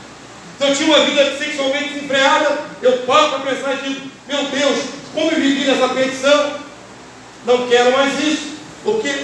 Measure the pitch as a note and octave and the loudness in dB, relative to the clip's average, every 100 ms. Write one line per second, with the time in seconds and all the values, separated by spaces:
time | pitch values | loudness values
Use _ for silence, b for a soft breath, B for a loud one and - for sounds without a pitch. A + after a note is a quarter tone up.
0 | - - - - - - C#4 C#4 D#4 C#4+ | -20 -20 -20 -20 -14 -2 0 2 4 4
1 | - C#4+ C#4 C#4 D4 C#4+ C4+ C#4+ C#4+ C#4+ | 4 2 2 0 -6 -2 -2 -2 -4 -8
2 | - C4+ C4+ D4+ D4 - - - B3 B3 | -4 0 2 2 2 -2 -6 0 0 2
3 | - D4+ D4+ C4+ C4+ B3+ C#4 C4+ C#4 - | 2 2 2 0 -4 -4 -4 -4 -6 -8
4 | - - - C#4+ C#4 C4+ C4+ - - - | -10 -16 -8 -4 -4 0 0 0 -4 -10
5 | - D#4+ D#4+ D#4 C4+ - C4+ B3+ B3 B3+ | -8 -2 0 2 2 2 2 2 2 0
6 | C4 - C#4 D4 C#4+ - - - - - | -2 0 2 4 2 -6 -14 -20 -20 -20
7 | - - - - A3+ B3 B3 A#3+ B3 C4+ | -20 -20 -20 -8 0 0 4 4 4 4
8 | C#4 C#4 D4+ - - - - - G#3+ A3 | 0 0 -2 -2 -6 -14 -16 -8 -4 -2
9 | C#4+ C#4 | -2 -4